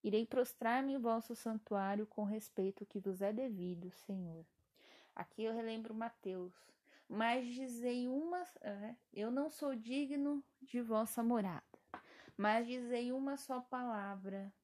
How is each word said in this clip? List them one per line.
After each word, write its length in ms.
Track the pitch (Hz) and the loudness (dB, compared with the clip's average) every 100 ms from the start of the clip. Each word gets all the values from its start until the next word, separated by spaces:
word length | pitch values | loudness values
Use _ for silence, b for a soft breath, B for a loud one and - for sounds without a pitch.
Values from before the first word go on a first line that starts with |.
Irei 240 | 214 214 | 4 2
prostrar-me 680 | 226 254 247 - 226 247 277 | 4 2 2 0 2 2 2
em 40 | 269 | 2
vosso 380 | 233 226 - | 2 2 0
santuário 720 | 233 233 220 - 202 196 202 214 | -6 -4 -4 0 2 2 0 -2
com 160 | - | -2
respeito 640 | 208 220 - - 190 - | 0 -2 -4 0 0 0
que 120 | 202 202 | -8 -4
vos 240 | 185 185 | -2 0
é 120 | 196 | 0
devido, 580 | 214 262 196 180 175 180 | 2 -2 -2 -4 -4 -8
Senhor. 540 | - - 190 170 165 165 _ _ B B B B | -12 -6 -6 -4 -8 -14 _ _ B B B B
Aqui 300 | - - - | -10 -8 -2
eu 100 | 220 | -2
relembro 400 | 226 226 226 226 | 0 -2 -4 -4
Mateus. 600 | 220 226 - 190 185 180 - - _ B B _ | -4 -4 -4 -6 -4 -6 -10 -20 _ B B _
Mas 360 | 202 233 247 247 | 2 4 2 0
dizei 540 | 247 262 240 240 247 247 | -4 -4 -2 0 2 0
uma, 340 | 269 330 359 349 - | 0 0 -2 -4 -8
é, 340 | - 202 214 240 _ | -8 -6 -8 -10 _
eu 160 | - 220 | -4 0
não 200 | 254 302 | 2 0
sou 260 | - 285 | 0 -2
digno 680 | 247 220 269 277 285 285 294 - _ | -2 -2 0 0 2 2 0 -4 _
de 200 | 269 247 | -4 -2
vossa 400 | 226 220 220 - | 2 2 2 2
morada. 400 | 233 240 196 165 - - _ - B B B - | 4 4 2 -2 -8 -20 _ -16 B B B 2
Mas 300 | 208 220 240 | 4 4 2
dizei 440 | 254 240 247 247 | -2 0 0 0
uma 240 | 262 269 | 0 -2
só 240 | 277 - 254 | -4 -4 -6
palavra 920 | 247 254 247 214 196 196 190 196 196 _ | -4 -4 -2 -2 -2 -4 -4 -6 -8 _